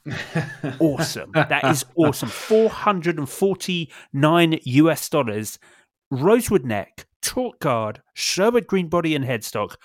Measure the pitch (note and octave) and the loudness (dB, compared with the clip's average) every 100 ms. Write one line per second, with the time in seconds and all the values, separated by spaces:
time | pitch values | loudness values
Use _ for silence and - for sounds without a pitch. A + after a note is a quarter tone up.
0 | D3+ A2+ - E3 - - C#3+ B2+ D#3+ C3 | -12 -10 -8 -6 -8 -8 -10 -2 0 0
1 | D#3 A2 - D#3+ C#3 C#3+ C3+ C3+ - E3+ | -6 -8 -6 -2 0 0 0 -2 2 4
2 | D#3 - A#2 - - A3 A3 - G#3 F#3+ | 4 2 -6 -8 2 4 4 2 -2 0
3 | D#3+ D#3 C#3 - G3 F#3 - F3 D#3 - | 0 -2 -4 0 0 0 -4 -6 -6 -12
4 | - C#3 D3+ E3+ E3 D#3+ C3 C3 D#3+ D3+ | -10 0 4 6 4 2 2 4 4 4
5 | - D#3 A#2+ G#2+ G#2+ - _ _ _ _ | -2 -2 -2 -4 -8 -12 _ _ _ _
6 | _ C3 E3 A#3+ A3+ G3 B2+ G#2 - - | _ -2 2 2 4 0 0 -4 -8 -14
7 | - _ - B3+ B3 - D3+ A#2 G#2+ A2+ | -20 _ -8 -6 -6 -4 -2 -2 -4 -8
8 | _ - - - G#3+ A#3+ F3 F#3+ E3+ F3 | _ -8 -6 0 2 2 0 -2 0 -2
9 | E3 D3+ C3 A#2 - A2 G2 - | 0 -2 -2 -6 -6 -6 -6 -10